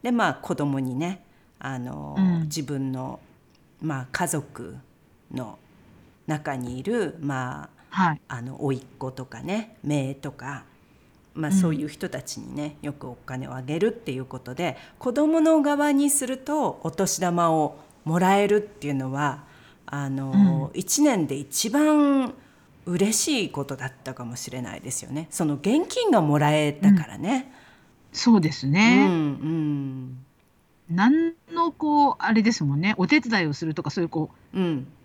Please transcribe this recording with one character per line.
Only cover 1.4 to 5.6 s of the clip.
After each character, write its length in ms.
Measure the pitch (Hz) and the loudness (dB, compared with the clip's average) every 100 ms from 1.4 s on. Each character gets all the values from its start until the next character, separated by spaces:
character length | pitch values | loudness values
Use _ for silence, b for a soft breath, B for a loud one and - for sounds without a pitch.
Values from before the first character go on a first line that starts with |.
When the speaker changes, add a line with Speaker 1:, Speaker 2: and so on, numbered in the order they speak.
| b _ | b _
Speaker 1:
あ 180 | 135 131 | -10 -8
の、 360 | 123 143 147 147 | -8 -10 -6 0
Speaker 2:
う 40 | |
ん。 200 | 185 170 | 2 2
Speaker 1:
自 200 | 156 160 | -2 -4
分 280 | 135 139 135 | -4 -4 -2
の、 280 | 131 131 - - _ _ _ _ _ | -4 -8 -10 -18 _ _ _ _ _
ま 200 | 160 135 | -6 -6
あ、 60 | 127 | -6
家 160 | - 180 | -4 -2
族 500 | 156 - - 101 127 - _ _ _ _ | -4 -6 -14 -14 -16 -20 _ _ _ _
の 240 | 127 113 107 | -10 -10 -14